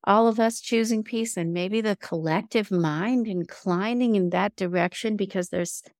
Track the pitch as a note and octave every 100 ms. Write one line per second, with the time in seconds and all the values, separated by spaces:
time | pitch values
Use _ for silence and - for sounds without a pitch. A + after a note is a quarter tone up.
0 | - G#3 A3+ A3 A3+ A3+ - A#3 A3 A3+
1 | A3 A3+ A3+ - E3+ F3 F#3 A3 G#3+ G3
2 | - E3+ D#3+ E3 A3 A3+ G#3 F3+ E3 D3+
3 | G#3 B3+ A3 F3+ E3+ - F#3+ F3 G#3 A#3+
4 | B3 G#3 F3+ F3+ G3+ - F3+ F3+ F3 -
5 | A3 G#3 G3 G3 F3+ F3+ F3 - -